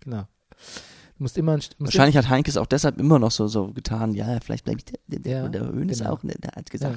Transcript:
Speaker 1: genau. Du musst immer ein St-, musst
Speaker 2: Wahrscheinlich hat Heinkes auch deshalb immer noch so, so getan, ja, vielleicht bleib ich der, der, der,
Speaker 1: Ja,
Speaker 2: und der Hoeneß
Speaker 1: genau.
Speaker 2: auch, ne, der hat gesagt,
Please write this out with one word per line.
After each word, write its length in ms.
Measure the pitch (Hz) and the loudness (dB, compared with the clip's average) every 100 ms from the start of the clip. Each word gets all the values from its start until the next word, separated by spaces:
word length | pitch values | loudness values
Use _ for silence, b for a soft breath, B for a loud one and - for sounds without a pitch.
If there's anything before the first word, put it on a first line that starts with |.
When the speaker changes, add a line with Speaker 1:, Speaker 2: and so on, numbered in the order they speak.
Speaker 1:
genau. 220 | 139 110 101 _ _ B B B B B B - | -10 -8 -10 _ _ B B B B B B -8
Du 60 | |
musst 140 | 131 - | -4 0
immer 160 | 160 | 0
ein 80 | 151 | 0
St-, 140 | - - | -2 -8
musst 140 | 143 | 0
Speaker 2:
Wahrscheinlich 240 | - 143 143 | 6 6 6
hat 100 | 123 | 4
Heinkes 300 | 131 151 143 | 2 2 0
auch 80 | 113 | 0
deshalb 340 | 165 151 - | 2 2 2
immer 180 | 143 147 | 6 6
noch 120 | 110 | 6
so, 160 | - 107 | 2 0
so 240 | 107 98 | -2 -4
getan, 420 | 123 - 110 110 | -6 -6 -2 -2
ja, 260 | 104 110 120 | -2 -4 -4
vielleicht 240 | - 113 117 | -4 -6 -6
bleib 120 | 110 | -6
ich 60 | - | -8
der, 140 | - - | -16 -12
der, 120 | - | -10
der, 180 | - 131 | -6 -4
Speaker 1:
Ja, 60 | 131 | -4
Speaker 2:
und 60 | |
der 140 | 98 117 | -6 -6
Hoeneß 300 | 123 180 117 | -4 -4 -4
Speaker 1:
genau. 120 | - | -4
Speaker 2:
auch, 120 | - | -4
ne, 100 | - - | -6 -10
der 100 | - | -12
hat 160 | - - | -14 -12
gesagt, 260 | - 139 | -6 -6